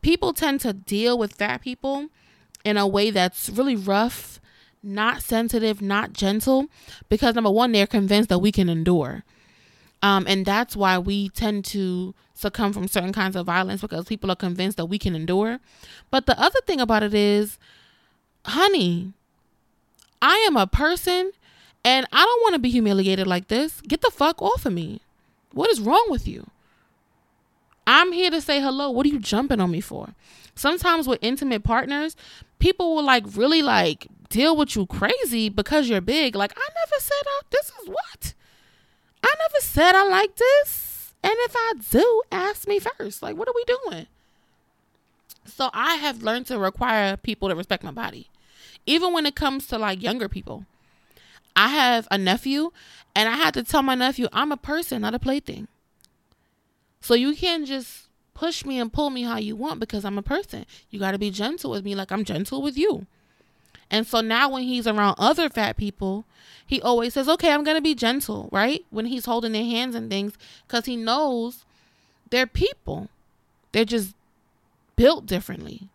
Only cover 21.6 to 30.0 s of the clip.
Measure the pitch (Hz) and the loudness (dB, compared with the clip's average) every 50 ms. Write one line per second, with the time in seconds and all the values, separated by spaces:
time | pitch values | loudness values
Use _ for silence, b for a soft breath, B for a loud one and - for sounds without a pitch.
21.6 | b b b b _ 233 254 262 254 - - 254 339 440 494 480 466 440 359 302 | b b b b _ 4 4 4 2 2 4 4 6 6 6 4 4 4 2 2
22.6 | 240 254 240 247 220 208 202 190 190 196 190 185 190 185 180 180 185 _ 214 233 | 0 2 2 4 4 4 4 4 2 2 2 0 0 0 0 -2 -2 _ -2 -2
23.6 | 294 320 - - - - 294 - - 480 - - 285 311 330 - - 392 480 523 | -2 -2 -4 -10 -6 -4 -4 0 0 0 0 2 0 0 2 0 0 0 0 0
24.6 | - 269 190 175 165 160 - - _ _ _ _ _ _ _ _ _ _ - - | 0 -2 -2 -2 -4 -8 -10 -12 _ _ _ _ _ _ _ _ _ _ -6 0
25.6 | 311 440 440 247 208 214 294 392 466 440 302 - - - - - - - _ _ | 2 2 2 2 2 2 4 4 4 2 -2 -4 -4 -8 -10 -10 -16 -20 _ _
26.6 | _ _ _ _ _ _ _ _ _ _ _ _ _ _ _ _ _ _ _ _ | _ _ _ _ _ _ _ _ _ _ _ _ _ _ _ _ _ _ _ _
27.6 | _ _ _ _ _ - 247 294 349 370 349 349 370 359 320 330 285 - 294 285 | _ _ _ _ _ 4 6 6 6 4 2 0 0 0 0 -2 -2 0 -2 0
28.6 | 277 277 262 269 285 285 247 233 262 285 294 269 202 - - 208 - 180 - 214 | 0 0 -2 -2 -2 -2 0 2 2 2 0 0 -4 -2 0 0 0 0 2 2
29.6 | 185 180 170 160 202 - - - | 2 0 0 -4 -6 -8 -10 -12